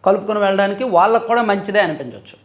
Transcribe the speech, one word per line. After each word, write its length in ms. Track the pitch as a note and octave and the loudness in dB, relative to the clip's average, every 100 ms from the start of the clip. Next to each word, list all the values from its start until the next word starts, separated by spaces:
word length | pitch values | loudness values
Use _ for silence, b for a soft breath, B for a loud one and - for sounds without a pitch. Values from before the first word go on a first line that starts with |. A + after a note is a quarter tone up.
| F#3+ | 2
కలుపుకొని 340 | G3+ G#3 G#3 | 0 -2 -2
వెళ్ళడానికి 440 | G3+ G3 G3 G3+ | 0 2 0 -2
వాళ్ళకు 440 | B3+ F3 G3 A3+ A3+ | 0 2 4 2 2
కూడా 140 | A#3 | 0
మంచిదే 380 | A3 G3 G3+ G3+ | 0 -2 0 0
అనిపించవచ్చు. 560 | F3+ D3+ B2+ G#2+ - - | 0 -4 -10 -16 -20 -20